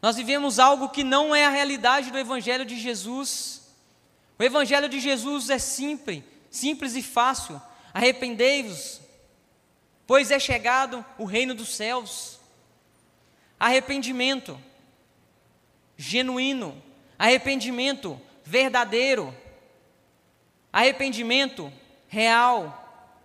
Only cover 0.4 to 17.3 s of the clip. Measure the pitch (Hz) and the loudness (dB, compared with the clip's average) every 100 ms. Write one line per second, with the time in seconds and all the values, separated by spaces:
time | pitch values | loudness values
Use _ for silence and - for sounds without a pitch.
0.4 | 277 214 262 277 262 277 269 269 302 302 | 0 6 6 6 0 -4 2 2 4 4
1.4 | 294 277 285 277 226 269 262 262 240 254 | 4 2 -2 0 2 2 0 -6 -6 -6
2.4 | 208 254 262 240 226 220 190 254 277 - | -2 -4 -4 -8 -6 -8 -8 -8 -6 -6
3.4 | - - - _ _ _ _ _ _ _ | -8 -12 -20 _ _ _ _ _ _ _
4.4 | 240 277 269 285 285 269 262 269 240 285 | 0 2 2 2 0 -4 -2 -2 -2 -6
5.4 | 233 269 - - 277 302 - 165 - - | -2 -2 -2 -6 -6 -6 -8 -10 -10 -20
6.4 | _ - 277 294 277 240 - - 247 262 | _ -6 -4 -4 -4 -6 -4 0 2 0
7.4 | - 143 - - - 175 240 254 254 226 | -6 -14 -16 -20 -12 0 2 2 -4 0
8.4 | 247 285 226 170 - - - _ _ _ | 2 2 -2 -8 -12 -16 -20 _ _ _
9.4 | _ _ _ _ _ _ _ 262 254 277 | _ _ _ _ _ _ _ 4 4 0
10.4 | 269 247 220 254 269 240 226 - 208 208 | 0 -2 0 0 0 -6 -14 -12 -4 -2
11.4 | 254 240 226 - 214 247 208 - - - | -2 -4 -8 -6 -4 -4 -6 -12 -14 -18
12.4 | _ _ _ _ _ _ _ _ _ _ | _ _ _ _ _ _ _ _ _ _
13.4 | _ _ 220 254 262 277 240 254 254 269 | _ _ 2 2 0 -6 -4 -2 0 -2
14.4 | - 135 135 _ _ _ _ _ _ _ | -6 -16 -18 _ _ _ _ _ _ _
15.4 | _ _ _ _ _ _ 135 208 254 254 | _ _ _ _ _ _ -4 -2 0 0
16.4 | 262 269 190 143 - - _ _ 214 | -2 -2 -6 -10 -20 -20 _ _ 4